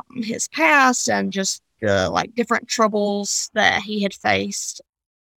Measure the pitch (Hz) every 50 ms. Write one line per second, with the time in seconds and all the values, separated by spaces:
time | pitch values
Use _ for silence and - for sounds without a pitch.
0 | - _ - 254 220 214 226 - - - - 277 320 311 302 285 262 254 247 -
1 | - - - - - 190 - - 95 - - - _ _ _ _ 110 104 98 95
2 | 92 85 85 90 - 220 - 240 233 - 233 - - - - - 220 208 214 208
3 | 202 202 202 202 202 - - - - - - 214 202 - - 190 196 208 214 208
4 | 202 196 - - - 214 202 196 202 202 196 - - - - - - _ _ _
5 | _ _ _ _ _ _ _